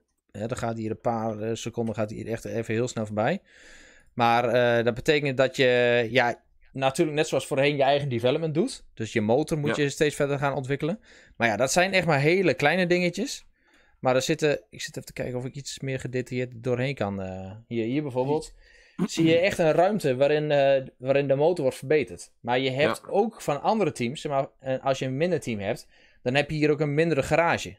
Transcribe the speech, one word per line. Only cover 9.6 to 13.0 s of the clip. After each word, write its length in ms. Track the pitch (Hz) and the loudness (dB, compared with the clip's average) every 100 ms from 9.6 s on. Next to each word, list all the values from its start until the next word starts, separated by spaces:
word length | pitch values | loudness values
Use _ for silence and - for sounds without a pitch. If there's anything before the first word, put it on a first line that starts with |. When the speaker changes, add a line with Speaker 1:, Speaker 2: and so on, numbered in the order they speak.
| 143 113 | 0 0
Speaker 2:
Ja. 80 | |
Speaker 1:
je 60 | 143 | 0
steeds 260 | - 151 - | 0 0 0
verder 220 | 143 139 | -2 0
gaan 160 | 143 139 | -2 -2
ontwikkelen. 440 | 131 139 151 196 - - - - | -4 -4 -4 -6 -10 -20 -20 -2
Maar 100 | 117 | 0
ja, 80 | 101 | 2
dat 140 | 135 | 2
zijn 220 | - 180 | 2 2
echt 120 | 190 165 | 2 2
maar 140 | 143 | 2
hele 340 | 147 185 180 | 4 4 2
kleine 340 | 127 143 175 180 | 2 2 2 2
dingetjes. 580 | 180 | 2